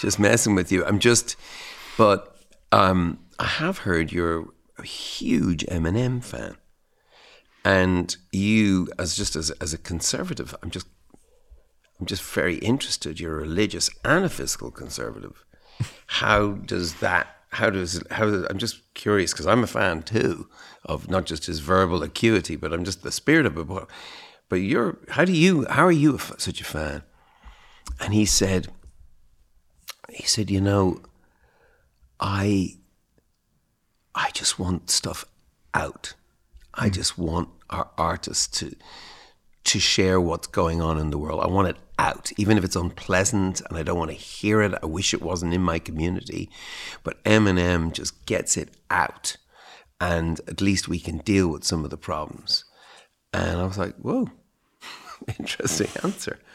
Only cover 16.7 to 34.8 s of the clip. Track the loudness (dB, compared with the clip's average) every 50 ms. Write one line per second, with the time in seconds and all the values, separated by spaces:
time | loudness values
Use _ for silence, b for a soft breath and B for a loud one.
16.7 | -4 -2 -2 -4 -4 -2 0 2 2 2 0 -2 -8 -20 _ -12 -4 0 0 2
17.7 | 2 0 -2 -2 -4 -6 -6 -6 -2 0 0 2 2 0 0 -2 -4 -4 -6 -6
18.7 | -8 -10 _ _ -14 -6 0 2 2 2 2 0 -2 -2 2 4 4 4 4 2
19.7 | 0 0 0 0 0 -2 -4 -2 0 2 2 2 0 -2 -8 -16 B B B B
20.7 | B B B -6 -6 -6 -4 -2 -2 -2 0 -2 -6 -6 -6 -6 -6 -4 0 2
21.7 | 4 4 4 4 2 -2 -2 -4 -2 2 4 4 4 4 2 -2 -6 -6 -6 -4
22.7 | -4 -4 -4 -4 -6 -8 -8 -8 -8 -4 0 2 4 4 4 2 0 -4 -8 -8
23.7 | -8 -10 -10 -12 B B B B B B B B B B B -2 -2 0 0 2
24.7 | 0 0 0 -2 -4 -8 -12 -4 0 2 2 4 4 6 6 6 6 4 2 2
25.7 | 2 4 6 6 6 6 6 4 4 2 -4 -8 -10 -8 -6 -6 -6 -8 -8 -8
26.7 | -6 -4 -4 -4 -6 -8 -12 _ b b b b b b b b b b b b
27.7 | b b b b -10 -6 -2 0 2 4 4 4 4 2 2 2 2 0 -2 -4
28.7 | -10 -16 -20 -20 -20 -20 -20 -20 -20 -20 -20 _ _ _ _ _ _ _ _ _
29.7 | _ _ _ -20 -20 _ -20 -20 -16 -6 -4 -2 -2 0 0 0 0 2 2 4
30.7 | 4 4 4 2 0 -2 -8 -20 _ _ _ _ _ _ _ _ _ _ _ _
31.7 | _ _ _ _ _ _ _ _ _ -6 -4 -2 0 0 2 2 2 2 0 -2
32.7 | -4 -12 _ _ _ _ _ _ _ _ _ _ _ _ _ _ _ _ _ _
33.7 | _ _ _ _ _ _ _ _ -6 -4 -4 -4 -4 -4 -2 -2 -2 -2 -2 -2
34.7 | -2 -2